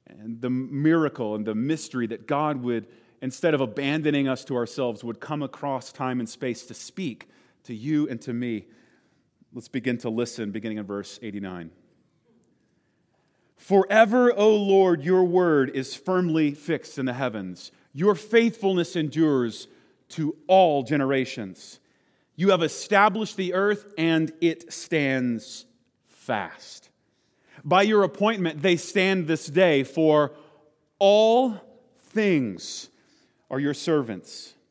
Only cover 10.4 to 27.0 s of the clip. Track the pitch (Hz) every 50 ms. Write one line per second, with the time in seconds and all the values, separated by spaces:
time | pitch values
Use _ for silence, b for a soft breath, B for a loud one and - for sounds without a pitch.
10.4 | 110 104 98 110 107 110 107 107 101 95 101 101 95 - - - 120 107 98 101
11.4 | 98 92 90 87 82 80 - _ _ _ _ _ _ _ _ _ _ _ _ _
12.4 | _ _ _ _ _ _ _ _ _ _ _ _ _ _ _ _ _ _ _ _
13.4 | _ _ _ _ - - 196 196 190 - 214 220 233 202 233 254 247 240 - 202
14.4 | 208 220 214 208 202 196 190 190 190 185 175 147 139 170 185 185 185 175 170 185
15.4 | 180 170 156 143 131 123 - 135 131 - - - - 185 185 180 180 165 156 160
16.4 | 151 147 143 147 - 170 160 127 - - - 143 127 131 120 131 135 120 110 104
17.4 | 95 92 87 - - - _ b b b b 135 180 208 196 - - - 233 233
18.4 | 233 226 226 - 202 190 190 175 165 - - 175 156 139 120 156 165 151 139 131
19.4 | 120 113 107 - - - b b b b b b b - - 165 156 151 - -
20.4 | _ - 185 190 185 160 147 139 123 113 156 143 135 135 139 135 135 - - 131
21.4 | 107 95 87 - - - - - _ _ _ _ _ _ _ _ _ _ _ 147
22.4 | 180 196 190 160 170 147 - - - - 208 196 208 214 185 220 214 - - 190
23.4 | 190 175 175 190 202 208 208 208 - - - - 165 165 165 160 160 156 - -
24.4 | 170 165 160 - - - - - - - 170 151 143 135 135 131 127 123 117 110
25.4 | - - - - - _ _ _ _ _ _ _ _ _ _ - - - 117 104
26.4 | 90 80 - - - - - - - _ _ _